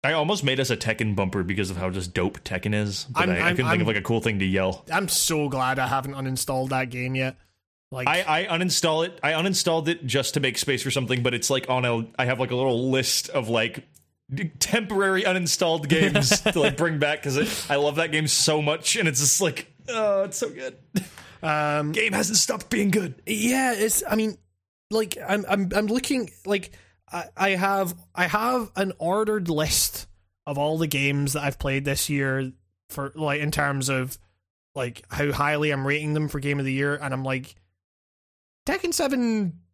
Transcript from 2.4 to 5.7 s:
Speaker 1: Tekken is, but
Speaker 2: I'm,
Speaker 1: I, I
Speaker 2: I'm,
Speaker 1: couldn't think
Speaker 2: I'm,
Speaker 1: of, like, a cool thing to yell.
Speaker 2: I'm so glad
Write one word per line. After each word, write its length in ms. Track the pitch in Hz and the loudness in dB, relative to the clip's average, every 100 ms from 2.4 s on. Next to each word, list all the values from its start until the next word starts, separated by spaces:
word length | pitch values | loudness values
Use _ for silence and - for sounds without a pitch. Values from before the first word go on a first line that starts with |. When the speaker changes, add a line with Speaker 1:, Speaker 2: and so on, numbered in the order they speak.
Speaker 1:
Tekken 340 | - 92 107 104 | -8 -4 -2 -2
is, 300 | 104 98 - | -2 -4 -4
but 140 | 120 | 0
Speaker 2:
I'm, 60 | 185 | 2
Speaker 1:
I, 40 | |
I 40 | 175 170 | 2 2
Speaker 2:
I'm, 60 | 180 | 0
Speaker 1:
couldn't 160 | - | 2
think 40 | 180 | 2
Speaker 2:
I'm, 60 | |
Speaker 1:
of, 60 | 165 | 2
like, 80 | 101 | 0
a 40 | |
cool 180 | - 117 | 0 0
thing 180 | 113 101 | 0 0
to 60 | 95 | 2
yell. 400 | 95 95 92 - | 2 0 -2 -4
Speaker 2:
I'm 160 | 165 196 | -2 0
so 400 | - - 160 147 | 0 0 0 0
glad 320 | 131 127 | 0 0